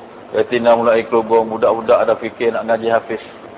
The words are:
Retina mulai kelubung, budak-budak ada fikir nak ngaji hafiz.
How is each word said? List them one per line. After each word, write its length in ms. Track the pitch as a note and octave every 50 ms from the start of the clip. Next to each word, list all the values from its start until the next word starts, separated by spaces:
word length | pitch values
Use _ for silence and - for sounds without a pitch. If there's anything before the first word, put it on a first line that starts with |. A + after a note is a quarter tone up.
| - - - - - - -
Retina 400 | G#2+ G#2+ - B2 A#2 A#2 A#2+ A#2
mulai 320 | A#2 A#2 A#2 A2+ A2+ A2
kelubung, 460 | - A#2+ A2+ A2 G#2+ A2+ A2+ A2 A2
budak-budak 520 | A2 A2 A#2+ G#2 A2 A#2 A2 A2+ A#2 F#2 A2
ada 140 | A2+ G#2+
fikir 320 | - A#2 A2 - - A#2+ A#2
nak 160 | A2+ G#2+ G#2+
ngaji 240 | A#2+ A2+ A2+ A2+ A2+
hafiz. 320 | A2+ A2+ - - A2+ G#2+ - - - - - - -